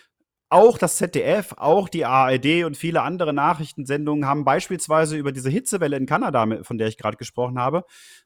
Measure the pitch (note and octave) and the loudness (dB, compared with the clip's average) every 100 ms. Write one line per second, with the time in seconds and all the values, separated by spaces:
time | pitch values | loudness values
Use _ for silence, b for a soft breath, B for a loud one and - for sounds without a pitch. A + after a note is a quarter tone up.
0 | b _ _ _ - F3 A3+ B3 F3 - | b _ _ _ 2 6 6 6 0 0
1 | F3+ C#3 A#2+ G3+ - - D3 F#3+ F3+ E3 | -2 -2 0 0 -2 -2 2 2 2 -2
2 | B2 C3 C3 C3 C#3 E3+ E3 C#3 E3 E3 | 2 4 4 2 2 2 0 -4 -2 -2
3 | B2+ F3+ D#3 C#3+ D3+ D#3 D3+ - C3+ D3 | -2 -2 -2 0 0 0 -6 -10 -6 -4
4 | D3 D3 C3+ D3 C3+ D3+ - F3+ - D#3 | -2 -2 0 0 2 0 0 -6 0 2
5 | D#3 D#3 C#3 C3+ C3 G3 - G3 D3 C#3 | 2 -2 -6 -4 -2 -2 -2 -2 -2 -2
6 | C3 D#3 A#3 B2+ A2 A2 - A#2 A2 - | 0 0 0 0 0 -2 -6 -4 -4 -4
7 | G#2+ A2 A2+ - B2 B2 B2+ E3 - B | -6 -6 -8 -6 -4 -4 -2 -2 -6 B
8 | B B | B B